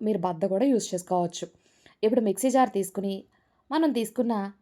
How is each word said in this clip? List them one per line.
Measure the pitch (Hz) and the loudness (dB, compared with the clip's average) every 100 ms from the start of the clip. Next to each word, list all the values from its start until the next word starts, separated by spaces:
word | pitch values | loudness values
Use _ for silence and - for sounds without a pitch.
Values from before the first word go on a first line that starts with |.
మీరు | 214 208 | -2 -2
బద్ద | 175 170 190 | -2 -2 -2
కూడా | 190 269 | 2 2
యూజ్ | 240 - | 2 0
చేసుకోవచ్చు. | 180 180 180 175 - - - _ _ _ _ | -6 -2 0 0 -4 -12 -14 _ _ _ _
ఇప్పుడు | 214 247 | 2 2
మిక్సీ | 220 190 262 | 2 0 2
జార్ | 262 254 | 4 2
తీసుకుని, | 196 185 - 196 196 - _ _ _ _ | 2 -4 -4 -6 -6 -12 _ _ _ _
మనం | 294 320 | 0 2
తీసుకున్న | 240 220 - 233 220 196 202 | 0 -2 -2 -2 -2 -4 -10